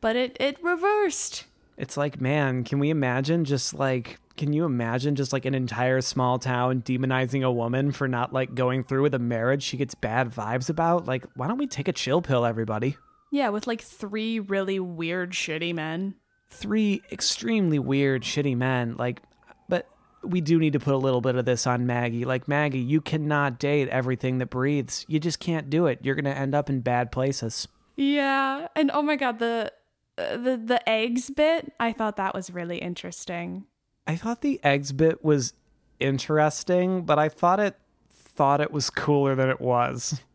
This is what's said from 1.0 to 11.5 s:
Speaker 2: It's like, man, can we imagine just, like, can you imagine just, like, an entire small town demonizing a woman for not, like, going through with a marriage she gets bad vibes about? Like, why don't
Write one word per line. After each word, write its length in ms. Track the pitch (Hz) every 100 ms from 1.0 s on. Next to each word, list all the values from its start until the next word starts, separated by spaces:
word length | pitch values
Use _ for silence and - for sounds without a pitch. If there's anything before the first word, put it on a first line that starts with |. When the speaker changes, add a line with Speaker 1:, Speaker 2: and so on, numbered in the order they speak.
| 403 - - - - _ _ -
Speaker 2:
It's 200 | - -
like, 220 | 147 139
man, 440 | 127 151 139 127
can 160 | 117 139
we 100 | 143
imagine 540 | 160 131 127 135 170 151
just, 280 | 139 -
like, 460 | 151 135 127 117 - _ -
can 140 | 147
you 100 | 147 170
imagine 500 | 123 117 123 139 139
just, 180 | 135
like, 120 | 135 131
an 80 |
entire 480 | 135 123 117 127 131
small 380 | 127 - 127 123
town 420 | 131 123 123 131
demonizing 640 | 120 127 131 131 131 135 127
a 60 |
woman 400 | 120 117 127 139
for 160 | 135 135
not, 260 | 123 123
like, 220 | 135 131 123
going 280 | 127 131 123
through 180 | 135
with 100 | 143
a 60 | 139
marriage 420 | 120 117 117 139
she 140 | - 127
gets 160 | 135
bad 400 | - 117 117 127
vibes 360 | 110 107 123 127
about? 360 | 160 165 175 165
Like, 200 | 131 - -
why 120 |
don't 100 | 131